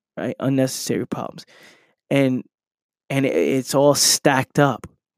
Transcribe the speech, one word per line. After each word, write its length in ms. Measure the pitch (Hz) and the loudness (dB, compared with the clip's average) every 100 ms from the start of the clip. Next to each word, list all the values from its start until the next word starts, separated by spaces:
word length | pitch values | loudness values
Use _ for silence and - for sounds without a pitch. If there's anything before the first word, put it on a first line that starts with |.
| _ - | _ -10
right? 200 | 101 - | -8 -4
Unnecessary 640 | 131 135 131 - - 117 - | -2 0 0 -2 -4 -4 -4
problems. 400 | - - - - - - _ _ _ - | -8 -8 -12 -20 -20 -20 _ _ _ -4
And, 340 | 139 135 127 - _ _ _ _ _ - | 0 2 0 -6 _ _ _ _ _ -6
and 160 | 139 135 | -2 0
it, 100 | 85 | 0
it's 400 | - 135 131 139 | 0 -2 0 2
all 180 | 143 | 4
stacked 640 | 135 - - 151 131 127 - | 4 2 2 2 2 0 2
up 280 | 143 110 - _ _ | 2 0 -10 _ _